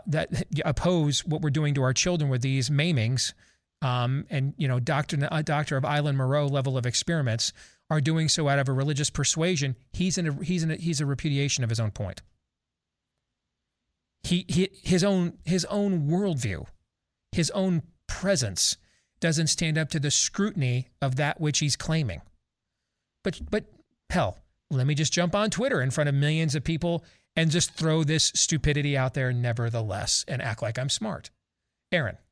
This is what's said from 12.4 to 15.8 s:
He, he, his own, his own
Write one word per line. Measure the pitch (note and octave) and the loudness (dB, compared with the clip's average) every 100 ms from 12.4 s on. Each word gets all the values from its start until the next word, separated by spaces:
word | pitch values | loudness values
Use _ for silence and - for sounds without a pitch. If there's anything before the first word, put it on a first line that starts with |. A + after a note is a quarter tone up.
| _ _ _ _ _ _ _ _ _ _ _ _ _ _ _ _ _ _ | _ _ _ _ _ _ _ _ _ _ _ _ _ _ _ _ _ _
He, | - F3 - | -2 -2 0
he, | E3+ F#3 - | 0 0 -2
his | - F3 | 0 2
own, | G3+ F#3+ E3+ - | 4 2 0 -4
his | - F#3 - | -2 -2 0
own | G#3 | -2